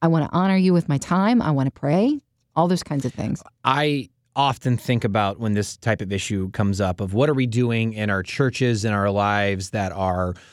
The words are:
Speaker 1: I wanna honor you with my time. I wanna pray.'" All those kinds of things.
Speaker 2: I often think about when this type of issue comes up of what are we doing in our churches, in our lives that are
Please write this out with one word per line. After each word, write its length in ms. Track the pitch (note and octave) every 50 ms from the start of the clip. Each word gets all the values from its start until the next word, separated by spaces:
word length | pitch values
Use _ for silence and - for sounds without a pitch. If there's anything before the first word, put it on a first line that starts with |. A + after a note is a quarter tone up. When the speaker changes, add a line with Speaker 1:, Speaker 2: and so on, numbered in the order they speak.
Speaker 1:
I 60 | - E3
wanna 200 | E3 D#3+ D3 -
honor 240 | - E3+ F#3 F#3+ F#3+
you 160 | F#3+ F#3 F#3
with 160 | F3+ F3 E3 -
my 80 | C#3+ C3+
time. 440 | - - F3 F#3 G3 G#3+ B3 A#3
I 80 | - D#3
wanna 220 | D3+ C3+ C3 C3+
pray.'" 480 | - - - C#3 D#3 F#3 G#3+ C#4 D4+ C#4 - _ _ _ _ _ _
All 100 | D#3 E3 F3
those 140 | F#3 E3
kinds 220 | - - - C#3 C3
of 80 | B2
things. 280 | - - - A#2 - - - - _ _ -
Speaker 2:
I 440 | B2 C3 C#3+ D3+ D3+ D3 C#3 A#2+ - _ _ _ _ _
often 420 | C3+ C#3 C#3 B2 - - B2+ B2
think 280 | A2+ - - B2 A#2 -
about 340 | A2+ G2 A2 G#2 G2 G2+ -
when 120 | A#2 G#2+ G#2
this 220 | G#2 G2+ - -
type 240 | - - A#2 G#2+ -
of 120 | G#2 F#2
issue 380 | G2+ F#2+ - - G#2+ G2 F#2+ F#2+
comes 300 | - - G#2+ G2+ G2 F#2
up 200 | G2+ F#2 F2+ -
of 120 | G#2 F#2 G2
what 140 | A2+ C#3 D3+
are 60 | D3
we 120 | C3 C3
doing 460 | A#2+ A2 A#2+ B2 A#2+ A#2 A2+ A2+ A2+
in 160 | A2 G#2+ G#2+ G#2
our 120 | G2 F#2+ F#2
churches, 600 | - - - C#3 B2+ A#2+ - C3 B2 A#2 G#2 G#2
in 80 | A2+
our 180 | G#2 G2+ G2 G#2
lives 600 | G2+ G#2 G2+ G#2 G#2 G#2 G2+ G2+ G2 F#2 F#2+ -
that 220 | - G#2+ G2 F#2
are 420 | E2 G2 F#2+ F#2 F2+ F2+ F#2 F2+ E2+ - - -